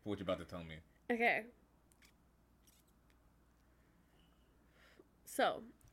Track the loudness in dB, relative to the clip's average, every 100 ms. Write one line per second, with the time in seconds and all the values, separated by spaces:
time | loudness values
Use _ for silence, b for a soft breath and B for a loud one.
0 | -2 -2 0 -2 -2 -8 -8 -12 -16 -20
1 | -4 4 4 4 -2 -18 -20 -20 _ -20
2 | -20 _ -20 _ _ _ -20 -20 _ _
3 | -20 -20 -20 _ _ _ -20 _ -20 -20
4 | _ -20 -20 _ _ _ -20 b b b
5 | -20 _ -8 2 2 2 -8 -18 -6